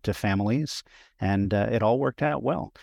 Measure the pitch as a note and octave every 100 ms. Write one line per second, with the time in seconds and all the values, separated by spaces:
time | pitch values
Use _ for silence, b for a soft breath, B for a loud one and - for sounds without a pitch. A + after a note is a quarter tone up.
0 | - G2 G#2 G2 G2+ C3 D3+ - - b
1 | b b G2 G2 G2 G2+ A2 A2+ G#2+ B2+
2 | C3+ - D3 C#3 C#3 D#3+ - B